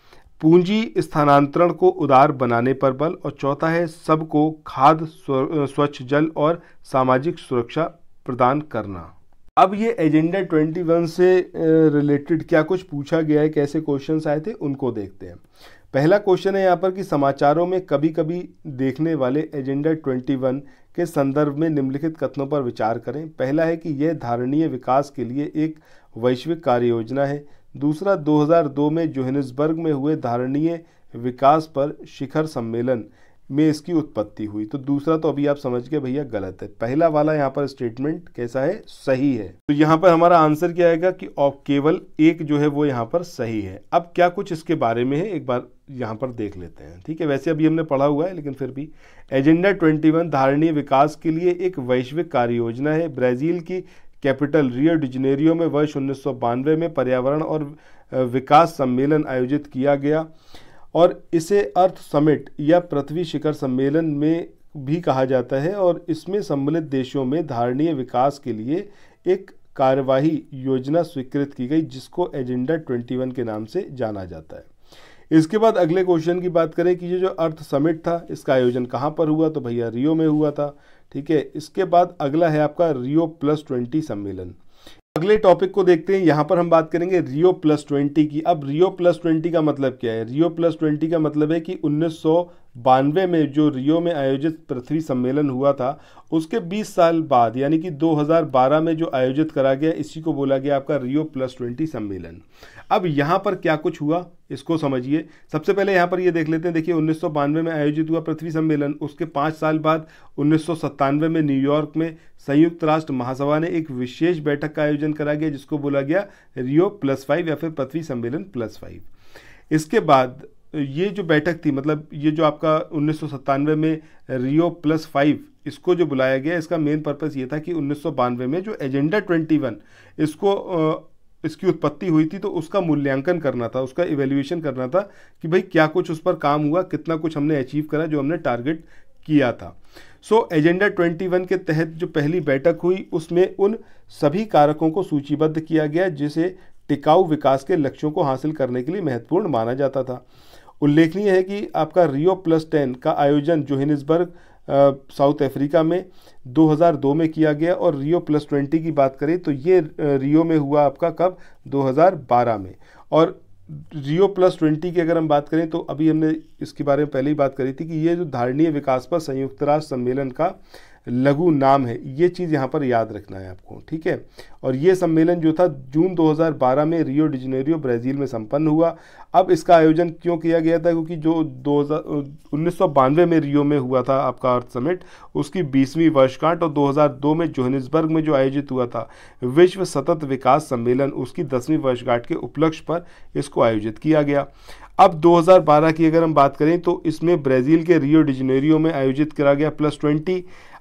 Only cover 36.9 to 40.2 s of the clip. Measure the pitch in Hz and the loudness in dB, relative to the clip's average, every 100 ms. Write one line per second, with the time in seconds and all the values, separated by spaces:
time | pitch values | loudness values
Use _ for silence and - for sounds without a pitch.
36.9 | 139 165 151 151 156 135 147 139 139 123 | 0 2 2 2 0 -2 -2 -6 -6 -8
37.9 | 120 143 175 - - 120 131 139 202 - | -6 -6 -6 -10 -10 -8 -4 -4 -4 -10
38.9 | - - 131 143 123 95 - - 143 151 | -10 -2 0 0 0 -4 -8 -2 2 4
39.9 | 160 185 165 | 6 6 6